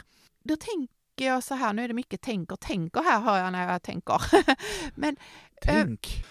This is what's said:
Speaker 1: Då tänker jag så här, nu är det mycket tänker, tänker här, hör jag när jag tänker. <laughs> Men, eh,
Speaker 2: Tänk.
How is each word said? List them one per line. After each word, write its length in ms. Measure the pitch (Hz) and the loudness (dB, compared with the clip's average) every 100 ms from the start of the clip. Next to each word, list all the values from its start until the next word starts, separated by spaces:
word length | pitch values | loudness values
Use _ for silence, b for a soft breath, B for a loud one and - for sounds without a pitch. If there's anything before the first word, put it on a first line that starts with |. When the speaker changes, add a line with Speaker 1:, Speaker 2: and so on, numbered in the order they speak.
| - b b _ | -8 b b _
Speaker 1:
Då 120 | - 311 | -4 -4
tänker 680 | - 392 254 _ _ - 262 | -2 -6 -6 _ _ -4 0
jag 160 | 254 | 0
så 100 | - | -2
här, 180 | 262 233 | -2 -2
nu 120 | 202 | -2
är 40 | 240 | -4
det 60 | |
mycket 260 | 233 - 190 | -6 -6 -8
tänker, 360 | - 214 165 190 | -4 -4 -6 -8
tänker 460 | - 208 165 - | -4 -4 -2 0
här, 180 | 339 233 | 4 4
hör 180 | 233 196 | 4 2
jag 140 | 185 | 0
när 200 | 180 180 | -2 -2
jag 100 | 180 | -4
tänker. 400 | - 185 - - - 403 320 269 427 403 302 | -4 -8 -2 0 6 6 6 2 -2 -8 -8
<laughs> 0 | |
Men, 220 | - 302 285 | -4 -4 -4
eh, 580 | - - - _ - 302 | -12 -20 -20 _ 2 4
Speaker 2:
Tänk. 400 | 190 113 - - B | 2 -2 -6 -8 B